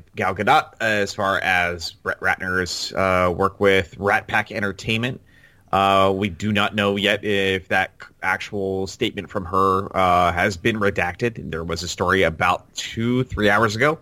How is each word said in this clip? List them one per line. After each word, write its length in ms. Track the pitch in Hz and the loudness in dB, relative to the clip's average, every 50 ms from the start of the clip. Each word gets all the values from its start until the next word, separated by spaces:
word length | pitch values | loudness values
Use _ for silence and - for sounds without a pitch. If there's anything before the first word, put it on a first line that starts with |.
| - _ - | -12 _ -6
Gal 180 | - 101 92 95 | -4 -2 -2 -2
Gadot 360 | 101 104 120 143 156 - - - - | 0 2 4 4 4 2 0 -8 -4
as 340 | 113 110 107 104 101 101 - | -2 0 0 0 0 -2 -2
far 240 | - 101 98 95 - | -2 0 0 0 0
as 520 | - 92 92 90 87 87 87 85 - - | 0 2 2 2 2 0 -2 -6 -10 -12
Brett 300 | - _ - 92 - - | -14 _ -8 -8 -6 -4
Ratner's, 720 | 87 95 90 - 92 92 92 92 90 85 - - - - - | -2 -2 -2 -2 -2 -4 -2 -2 -2 -2 -4 -8 -8 -8 -4
uh, 400 | - 95 95 92 92 90 90 85 | -2 0 2 2 2 2 0 0
work 240 | 90 98 92 - - | 0 -2 -2 0 2
with 380 | 101 98 98 95 90 - - - | 2 4 4 4 0 -2 -8 -4
Rat 300 | 98 101 107 107 - - | 0 0 0 0 0 -2
Pack 260 | - 110 104 - 104 | -4 -4 -4 -4 -6
Entertainment. 640 | 110 104 98 95 - - 117 110 113 120 127 127 - _ _ - - - - _ _ _ - | -6 -6 -6 -8 -8 -6 -4 -4 -2 -2 -6 -6 -8 _ _ -20 -20 -20 -20 _ _ _ -2
Uh, 400 | 90 95 98 98 98 95 95 98 98 | 0 2 4 6 6 6 4 4 2
we 140 | 95 107 98 | 0 -2 -4
do 220 | 82 - 101 107 104 | -4 -4 -4 -2 0
not 220 | 101 104 - - | 2 0 0 0
know 200 | 107 104 101 101 101 | 0 0 0 0 2
yet 260 | 98 101 107 104 - | 2 0 0 0 0
if 460 | 107 101 98 98 95 95 92 - - | -2 0 0 0 0 -2 -2 -4 -2
that 240 | 107 95 92 - _ _ - - _ - | 0 0 0 -2 _ _ -20 -20 _ -8
actual 640 | - 92 95 98 - - 107 101 98 95 95 95 95 | -4 -4 -4 -4 -4 -8 -8 -6 -4 -4 -4 -4 -4
statement 440 | 92 - - 123 104 - 101 87 - | -6 -6 -4 -4 -4 -4 -6 -12 -8
from 140 | - 104 90 | -8 -8 -6
her, 440 | 82 95 92 95 98 95 95 98 - - 95 | -2 0 2 4 4 2 2 0 -2 0 2
uh, 340 | 92 90 87 90 87 87 | 4 4 4 4 4 2
has 240 | 87 87 92 107 95 | 2 2 0 0 -2
been 200 | 85 - 120 107 110 | -2 -2 -2 -2 0
redacted. 720 | 104 101 - - 87 87 90 - 120 117 113 - - 80 | -2 -2 0 0 -4 -4 -4 -4 -4 -4 -4 -6 -10 -8
There 140 | 82 80 82 | -8 -8 -6
was 180 | 85 82 80 | -6 -6 -6
a 60 | 90 85 | -6 -10
story 340 | - - 95 90 92 95 | -4 -4 0 2 4 4
about 500 | 90 80 80 - 92 90 90 - - _ - | 4 2 2 0 0 0 0 0 -4 _ -14
two, 480 | - - - - 110 113 120 123 127 131 | -12 -12 -10 -6 -4 -2 0 0 0 -2
three 260 | - - 107 104 101 | -2 -2 0 2 4
hours 260 | 101 107 113 107 104 | 4 4 2 2 2
ago 220 | 110 131 151 160 - | 2 0 0 0 -2